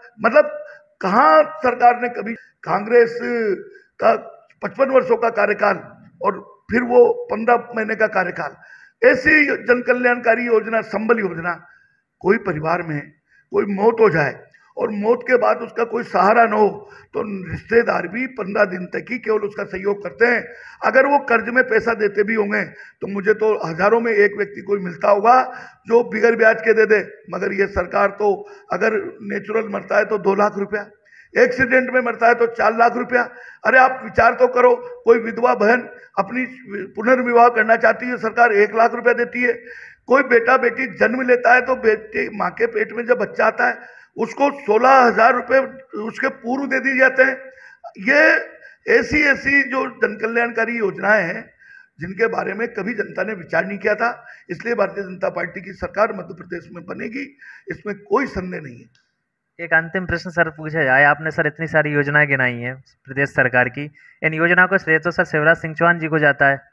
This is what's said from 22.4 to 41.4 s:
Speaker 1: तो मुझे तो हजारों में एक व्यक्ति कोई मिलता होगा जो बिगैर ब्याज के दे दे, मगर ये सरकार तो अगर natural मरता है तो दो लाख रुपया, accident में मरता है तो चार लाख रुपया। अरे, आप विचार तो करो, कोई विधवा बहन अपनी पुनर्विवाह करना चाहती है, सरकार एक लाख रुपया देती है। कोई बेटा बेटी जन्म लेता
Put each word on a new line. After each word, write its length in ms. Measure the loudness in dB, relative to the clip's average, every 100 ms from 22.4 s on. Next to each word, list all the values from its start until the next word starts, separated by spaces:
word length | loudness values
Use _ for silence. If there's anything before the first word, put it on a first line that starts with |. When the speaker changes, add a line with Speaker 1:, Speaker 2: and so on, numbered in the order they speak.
| -2 -4 -6 -12 -20 _
Speaker 1:
तो 60 | -10
मुझे 280 | -4 0
तो 340 | 0 0 0 -4
हजारों 320 | -2 2 2
में 120 | 2
एक 240 | 2 2 0
व्यक्ति 240 | -8 -8
कोई 200 | -6 -4
मिलता 300 | -4 -2 0
होगा 420 | 4 6 4 2 -6 -20 _ 0
जो 180 | 0
बिगैर 320 | 0 0 2 2
ब्याज 260 | 2 2
के 100 | 2
दे 140 | 2 4
दे, 220 | 2 0 -12 -14
मगर 220 | -8 -6
ये 140 | -4 -4
सरकार 420 | -4 -4 -2 -2
तो 420 | 0 -2 -2 -6 -20 -8
अगर 460 | -4 -2 -2 -6 -12
natural 460 | -10 -10 -4 -4 -4
मरता 280 | -8 -2 -2
है 80 |
तो 140 | 0 -2
दो 160 | 0
लाख 240 | 0 0 -2
रुपया, 320 | -6 -8 -10 _ _ -20 _ 2
accident 520 | 2 2 0 2 0
में 100 | -2
मरता 280 | -2 0 2
है 60 |
तो 120 | 4 0
चार 300 | 0 0 2
लाख 200 | 2 2
रुपया। 260 | -2 -2 -2 -8 -20 -6 2
अरे, 120 | 4
आप 220 | 4 2
विचार 300 | -4 0 2
तो 120 | 4 2
करो, 560 | 4 4 2 -2 -2
कोई 140 | 4 4
विधवा 360 | 2 0 0
बहन 260 | 2 2 2 -2 -16 -8 -6
अपनी 280 | -4 -4 -6 -10 -14 -12 -10
पुनर्विवाह 640 | -4 0 2 4 6 6
करना 280 | 6 2 2
चाहती 300 | 2 0 -4
है, 100 | -6
सरकार 360 | -4 2 2
एक 220 | 4 2
लाख 200 | 2 0
रुपया 180 | 2 0
देती 300 | 0 -2 -2
है। 200 | -2 -2 -8 -20 -20 -18 0
कोई 160 | 2
बेटा 340 | 4 2 4 2
बेटी 300 | 2 -2 -6
जन्म 360 | -2 0 0
लेता 320 | 0 2